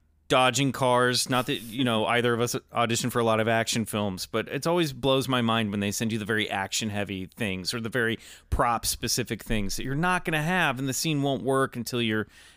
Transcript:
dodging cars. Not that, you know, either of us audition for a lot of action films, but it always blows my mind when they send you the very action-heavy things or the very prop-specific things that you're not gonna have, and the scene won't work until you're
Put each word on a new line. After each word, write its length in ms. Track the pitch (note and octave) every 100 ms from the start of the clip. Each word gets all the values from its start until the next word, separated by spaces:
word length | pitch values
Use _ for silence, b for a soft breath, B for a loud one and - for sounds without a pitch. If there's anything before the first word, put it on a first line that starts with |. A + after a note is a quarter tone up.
| _ _ -
dodging 420 | C3+ B2+ B2 C#3
cars. 560 | A#2 B2+ B2 B2 B2 -
Not 160 | B2+ B2+
that, 160 | A#2
you 200 | A2+ A2
know, 220 | B2 A2+ G#2
either 260 | A#2+ A#2+
of 60 | A#2
us 120 | A#2+ B2 -
audition 340 | - A#2 A#2 B2
for 80 | B2
a 40 |
lot 160 | A2+ A2
of 80 | A2
action 360 | A2+ A2+ A#2+ G#2+
films, 400 | G#2+ G#2 F#2 -
but 200 | A2+ -
it 180 | C#3 E3
always 260 | F3 D#3+
blows 360 | B2+ C3+ C3+ B2+
my 120 | B2+
mind 280 | A2+ A2+ G#2+
when 100 | G2+
they 100 | G2+
send 220 | - A2+
you 60 | A2
the 60 | G#2
very 220 | G#2+ G#2+
action-heavy 840 | G2+ F#2+ - A2 G2+ G2 F#2+ F#2 -
things 360 | A2 F#2 F2
or 60 | A#2+
the 80 | A2
very 300 | B2+ A2+ A2+ B B -
prop-specific 920 | - B2 A2+ - - A#2+ - A#2 A2
things 340 | - A2 G2 -
that 80 |
you're 100 | B2
not 300 | C#3 F3+ F3+ F3+
gonna 160 | D#3
have, 360 | D#3 F#3 D#3 B2+
and 80 | C3+
the 40 |
scene 300 | B2+ E3 D3
won't 200 | C#3 B2+
work 320 | A2+ C3+ C3+
until 260 | B2 A2+ A#2+
you're 240 | A#2 G#2+ G2 B B